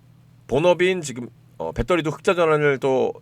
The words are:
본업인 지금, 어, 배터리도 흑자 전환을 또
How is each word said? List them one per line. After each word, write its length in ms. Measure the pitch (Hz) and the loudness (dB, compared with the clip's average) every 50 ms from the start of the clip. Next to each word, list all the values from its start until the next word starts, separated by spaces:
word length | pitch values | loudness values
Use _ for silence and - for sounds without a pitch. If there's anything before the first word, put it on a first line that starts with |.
| _ - - - _ _ _ _ _ | _ -20 -20 -20 _ _ _ _ _
본업인 540 | - 117 139 170 180 175 165 180 185 190 180 | -2 0 2 4 4 4 4 2 0 0 -2
지금, 280 | 151 131 117 127 120 110 - _ _ _ _ | -6 -10 -10 -10 -12 -14 -16 _ _ _ _
어, 140 | - 82 80 | -10 -10 -8
배터리도 380 | 80 - 117 - 180 165 151 156 | -6 -4 -2 0 0 0 0 -4
흑자 240 | 151 - - 202 185 | -6 -4 -2 0 2
전환을 460 | 175 165 156 151 151 147 143 135 123 | 2 2 2 2 2 2 2 0 0
또 340 | 139 135 - 123 113 - - - | 0 0 0 0 0 -2 -4 -8